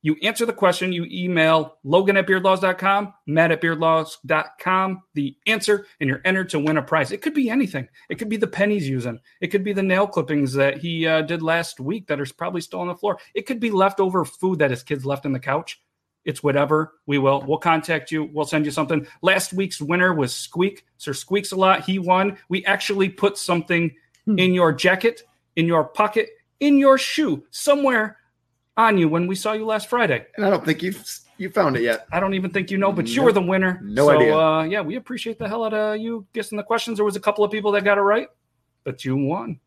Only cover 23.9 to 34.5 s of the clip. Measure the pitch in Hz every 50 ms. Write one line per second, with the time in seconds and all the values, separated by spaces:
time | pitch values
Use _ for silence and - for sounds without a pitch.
23.9 | - _ _ _ _ _ _ - 214 180 185 185 180 180 175 160 151 - - 180
24.9 | 185 185 - 233 233 - - _ _ _ _ _ _ 165 165 170 170 160 151 -
25.9 | - - 208 214 - 220 214 - - _ _ _ _ _ 277 294 285 277 277 277
26.9 | 269 262 262 - - - 311 247 156 131 - _ - - - 294 285 285 277 269
27.9 | 254 226 214 214 214 _ _ _ _ _ _ _ _ _ _ _ _ 220 226 226
28.9 | 214 190 170 156 156 165 175 180 196 185 - 214 214 220 220 220 220 214 214 -
29.9 | - 240 233 180 135 117 - _ _ - 214 196 202 165 - 160 156 - 170 185
30.9 | 196 - - - - - _ _ _ _ 185 185 185 214 185 151 131 120 117 120
31.9 | 113 110 - _ 151 170 196 190 196 190 185 185 165 196 190 185 196 190 196 196
32.9 | 202 208 - 226 233 247 269 240 202 202 185 175 190 190 190 185 180 185 - 101
33.9 | 104 120 143 147 147 156 - 113 151 156 160 156